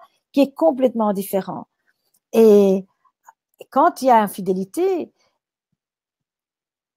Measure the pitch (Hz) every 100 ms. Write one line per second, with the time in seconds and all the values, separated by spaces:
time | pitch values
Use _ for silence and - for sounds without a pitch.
0 | _ _ _ 277 277 - 320 262 254 233
1 | 214 196 190 196 185 151 - _ _ _
2 | _ _ _ 226 220 208 196 190 190 _
3 | _ _ _ _ _ - - 254 330 349
4 | 262 226 202 - 185 185 190 320 381 359
5 | - _ _ _ _ _ _ _ _ _
6 | _ _ _ _ _ _ _ _ _